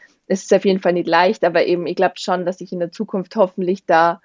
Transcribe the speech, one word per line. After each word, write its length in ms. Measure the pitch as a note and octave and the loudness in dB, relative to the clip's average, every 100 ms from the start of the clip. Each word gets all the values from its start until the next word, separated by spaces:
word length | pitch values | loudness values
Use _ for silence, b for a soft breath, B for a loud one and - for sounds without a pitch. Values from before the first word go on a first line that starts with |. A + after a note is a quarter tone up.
| B B - | B B -6
es 180 | F#3+ | -6
ist 100 | - | 2
auf 100 | G3 | 2
jeden 160 | G3+ F#3+ | 2 0
Fall 120 | F#3 | 0
nicht 160 | F3 E3+ | -2 0
leicht, 360 | E3 F#3 - | 2 2 2
aber 220 | F3 E3+ - | 0 0 0
eben, 200 | F3 E3 | 0 -2
ich 100 | F#3 | -2
glaub 220 | F3+ - | -2 -2
schon, 260 | - F#3 | -4 -4
dass 140 | F3 F#3 | -4 -8
sich 140 | F3+ | -10
in 80 | F3+ | -8
der 120 | E3+ | -8
Zukunft 440 | - G#3 G3 F3+ A3 | -6 -8 -6 -6 0
hoffentlich 480 | F#3 - F3+ G3 - | 0 0 -4 -4 0
da 340 | D#3+ E3+ E3+ | 2 4 0